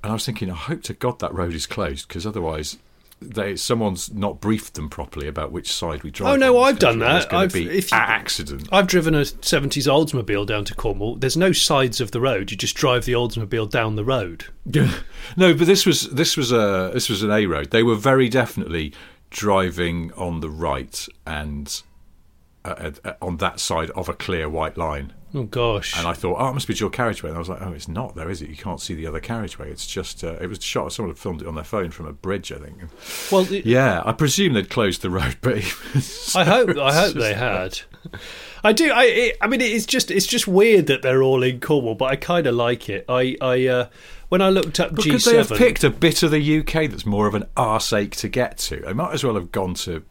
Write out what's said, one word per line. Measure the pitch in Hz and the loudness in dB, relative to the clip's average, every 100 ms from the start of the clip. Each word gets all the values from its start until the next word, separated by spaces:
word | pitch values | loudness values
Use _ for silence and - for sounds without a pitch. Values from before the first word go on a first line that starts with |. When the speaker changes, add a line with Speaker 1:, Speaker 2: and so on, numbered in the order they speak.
Speaker 1:
And | 104 | -4
I | |
was | 110 - | -4 -4
thinking, | 107 95 | -4 -6
"I | |
hope | 85 - 170 | -6 -8 -8
to | - | -8
God | 101 123 - | -4 -4 -4
that | - | -6
road | 90 87 | -4 -4
is | 82 - | -4 -6
closed, | - 87 69 - | -4 -4 -6 -10
'cause | 90 95 | -8 -8
otherwise | 104 82 78 78 - _ _ _ _ | -4 -4 -4 -8 -12 _ _ _ _
they, | - 104 101 92 | -10 -6 -4 -4
someone's | - 117 107 90 - | -2 0 0 -2 -8
not | 104 101 - | -4 -4 -2
briefed | 104 110 - | 0 0 -2
them | - 73 | -10 -10
properly | - 71 - 71 | -8 -10 -8 -8
about | 73 76 | -6 -6
which | 82 - | -6 -6
side | - 85 76 | -4 -4 -6
we | 78 | -8
drive | - - | -4 0
Speaker 2:
Oh, | 277 | 4
no, | 262 247 | 6 6
Speaker 1:
on | 254 | 6
this | |
Speaker 2:
I've | 262 | 6
done | 147 117 | 4 4
Speaker 1:
country. | 117 | 4
There's | 170 | 2
Speaker 2:
that. | - | 2
Speaker 1:
gonna | 175 | 2
Speaker 2:
I've, | 185 | 2
Speaker 1:
be | 185 170 | 0 0
Speaker 2:
if | 185 190 | -2 2
you, | 113 | 2
Speaker 1:
an | |
accident." | 113 110 - - 73 67 73 | 4 0 -2 -6 -6 -8 2
Speaker 2:
I've | 190 185 | 2 4
driven | 180 160 156 | 2 4 2
a | |
seventies | 139 - - 160 139 143 135 | 2 -2 0 2 2 0 4
Oldsmobile | 139 156 131 104 101 104 | 4 4 0 0 -2 0
down | 104 104 | -2 -4
to | - | -4
Cornwall. | 113 98 107 120 | -4 -2 -4 -2
There's | 131 156 | 0 2
no | 185 | 4
sides | 180 - 147 131 110 | 4 4 4 2 0
of | 113 | -4
the | 120 | 0
road. | 131 107 98 | 0 0 -4
You | 98 | -4
just | 117 - | -4 0
drive | 139 123 120 | 2 2 2
the | |
Oldsmobile | 120 120 110 107 117 107 | 0 0 -2 -4 -2 -2
down | 127 110 107 | -2 0 -2
the | |
road. | 110 131 92 82 - - | -2 -2 -2 -10 -16 -14
Speaker 1:
<laughs> | - 143 131 82 - - - 165 | -2 2 2 0 -8 -12 -8 4
No, | 185 | 6
but | 147 170 | 6 6
this | 190 | 6
was, | 190 151 - | 6 2 0
this | 131 165 - | 0 0 0
was | 120 | 2
a, | 120 104 95 92 | 4 4 2 0
this | 123 - | -2 -2
was | 98 | -2
an | 104 | 2
A | 107 101 | 2 2
road. | 78 73 | 0 2
They | 113 | 4
were | 117 110 | 4 4
very | 127 135 127 | 4 4 4
definitely | 127 120 - - 82 76 - - - _ | 2 0 -4 -4 -4 -6 -10 -20 -20 _
driving | - 104 98 92 82 87 85 82 - | -4 2 2 2 0 -2 -2 -6 -6
on | 92 82 | -6 -4
the | 78 | -6
right | 78 82 69 64 - - - - | -4 -4 -4 -6 -12 -14 -14 -10
and, | 76 76 73 73 - - - - - _ _ _ _ | -8 -8 -10 -10 -12 -14 -20 -20 -20 _ _ _ _
uh, | - | -12
uh, | - 82 71 | -10 -10 -10
uh, | - - | -12 -8
on | 90 85 | -8 -4
that | 92 - | -4 -4
side | - 82 80 | -4 -2 -4
of | - 92 | -6 -8
a | |
clear | - - 90 78 | -8 -4 -4 -4
white | 80 78 87 | -4 -4 -4
line. | 82 73 69 - - | -6 -6 -10 -16 -12
Speaker 2:
Oh, | 143 | -8
gosh. | 110 127 120 104 - 87 | -6 -2 0 0 -4 -4
Speaker 1:
And | 85 | -4
I | |
thought, | 85 92 87 | -2 -4 -2
"Oh, | 131 | -2
it | |
must | 135 - | -2 -4
be | |
dual | 101 101 | -2 -4
carriageway." | - 120 98 80 | -2 -4 -2 -8
And | 82 | -8
I | |
was | 85 | -8
like, | 92 | -8
"Oh, | 92 | -10
it's | 78 80 | -10 -10
not, | 85 123 | -8 -8
though, | 85 82 | -8 -10
is | 92 | -8
it? | 76 | -10
You | 76 | -12
can't | 104 87 | -10 -10
see | - | -8
the | 80 80 | -8 -8
other | 78 | -8
carriageway. | - 117 98 - 73 | -6 -8 -8 -10 -14
It's | 76 - | -12 -10
just," | - 78 - | -8 -8 -10
uh, | 82 82 | -10 -8
it | 90 | -10
was | 98 | -8
shot, | - - 78 | -6 -4 -6
someone | - 101 | -6 -8
had | 80 | -8
filmed | 101 80 | -8 -8
it | 85 | -8
on | |
their | 78 | -10
phone | 76 110 87 | -6 -6 -6
from | 76 78 | -8 -14
a | |
bridge, | 71 92 98 - | -10 -6 -6 -8
I | - | -14
think. | 73 - 85 - - - - | -16 -18 -18 -18 -14 -12 0
Speaker 2:
Well, | 196 185 | 2 2
it | 196 110 | -2 2
Speaker 1:
Yeah, | 127 131 90 92 | 4 4 2 -2
I | |
presume | - 151 156 196 | 0 0 2 2
they'd | 117 90 | 2 0
closed | - 104 87 | 0 0 0
the | 95 | -2
road, | 92 67 - | -2 -2 -2
but | 127 107 | -2 0
<laughs> | |
it | 92 - - | -4 -8 -2
was | 135 - - - | -2 -2 -8 -2
Speaker 2:
I | 185 | 2
hope, | 160 175 170 | 4 4 4
Speaker 1:
so | 143 | 2
Speaker 2:
I | 139 | 4
hope | 151 202 | 4 4
Speaker 1:
just | - | 2
Speaker 2:
they | 110 | 0
had. | 104 123 95 92 - - - - - - - - - | 0 0 -2 -4 -8 -14 -20 -16 -16 -16 -16 -16 0
I | 214 | 4
do. | 220 320 | 6 4
I, | 240 | 6
it, | 247 208 240 - | 6 4 2 0
I | 208 | 0
mean, | 254 | 2
it's | 247 226 | 2 0
just, | - 262 - | 0 0 2
it's | 196 - | 0 0
just | 240 208 | 0 2
weird | 185 226 208 143 | 6 8 8 6
that | 131 | 2
they're | 131 131 | 4 4
all | 131 131 | 4 4
in | 127 127 | 2 0
Cornwall, | - 151 117 | 2 2 2
but | 107 131 | 0 0
I | 143 | -2
kinda | - 175 139 | 0 2 2
like | 120 120 120 - | 2 2 0 -4
it. | 98 - | -8 0
I, | 127 127 127 | 0 0 0
I, | 131 127 127 | 0 2 2
uh, | 123 120 - - - - | 2 -2 -8 -20 -18 0
when | 185 | 2
I | 190 | 4
looked | 190 170 - | 4 2 0
up | 165 | -2
Speaker 1:
But | 165 | 0
Speaker 2:
G | 160 240 | 2 4
seven, | |
Speaker 1:
could | 233 | 6
they | 233 | 6
have | - 107 | 4 4
picked | 240 - | 4 6
a | 147 | 2
bit | - - 139 | 4 2 4
of | 165 | 2
the | 151 | 2
U | 147 156 | 2 2
K | 151 160 151 | 2 -2 -2
that's | 101 104 | -4 -2
more | 101 104 | 0 0
of | |
an | 101 - | 0 -4
arse | - 117 110 - | -2 0 0 0
ache | 110 104 - | 0 0 -6
to | 107 | -4
get | 127 123 - | -2 -2 -4
to? | - 76 | -8 -8
They | - | -6
might | 104 170 | -4 -4
as | 147 | -2
well | 135 | 0
have | 107 85 | -2 -4
gone | 107 95 | -4 -4
to | 87 - 80 - | -4 -6 -8 -10